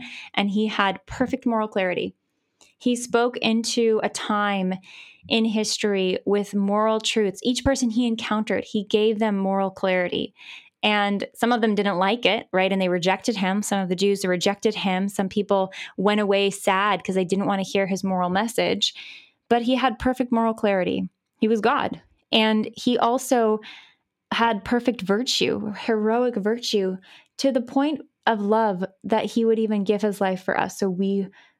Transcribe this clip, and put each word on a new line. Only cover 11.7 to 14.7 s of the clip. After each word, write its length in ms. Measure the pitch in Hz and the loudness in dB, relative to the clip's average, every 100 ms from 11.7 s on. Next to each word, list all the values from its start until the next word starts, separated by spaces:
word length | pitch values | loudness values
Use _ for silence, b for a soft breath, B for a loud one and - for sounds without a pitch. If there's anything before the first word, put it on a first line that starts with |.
| 202 | 2
didn't 220 | 202 180 | 2 2
like 280 | 190 240 180 | 0 2 2
it, 220 | 196 - | 0 0
right? 200 | 185 190 | 0 2
And 100 | 190 | 2
they 80 | 185 | 0
rejected 480 | 180 175 190 - 202 | 0 0 0 -2 -2
him. 260 | 185 196 | 0 0
Some 160 | 202 202 | 0 -2
of 80 | 180 | -2
the 80 | 180 | 0
Jews 300 | 202 196 185 | 2 2 0
rejected 500 | 180 196 202 220 | 0 0 0 -2